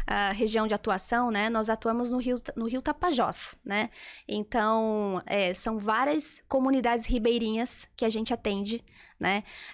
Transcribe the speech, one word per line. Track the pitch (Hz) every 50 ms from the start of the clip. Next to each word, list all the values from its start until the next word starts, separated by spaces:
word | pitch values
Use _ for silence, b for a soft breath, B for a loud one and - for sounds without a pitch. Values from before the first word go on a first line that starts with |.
| B
ah, | - 208 202 202 196 196
região | 202 233 214 214 226 220
de | 214 226
atuação, | 214 - 226 196 190 - - 240 240 247 240
né? | 220 202 208 226
Nós | 233 220 214 214
atuamos | 220 220 - 226 226 240 247 240
no | 247 254
Rio | 240 247 247 233
Ta-, | - - -
no | - 226
Rio | 226 233 254 -
Tapajós, | 302 294 - - 359 302 240 202 - - - - - - _ -
né? | - 202 208 226 226 B B B B B B B - 214 208
Então, | 208 214 - 240 208 214 220 226 220 220 214 214 208 202 190 180 -
é, | - - 202 196 180 185
são | - - 226 226 214
várias | 202 214 214 233 262 285 302 311 285 - - - _ -
comunidades | - 269 262 262 269 262 233 240 240 233 226
ribeirinhas | - 262 247 214 233 240 240 233 214 220 226 240 254 - - - - -
que | - 233
a | 220
gente | 214 214 220 - 233
atende, | 226 - 220 202 196 202 202 226 240 - B B B B B B B
né? | - 180 196 208 196 B B B B B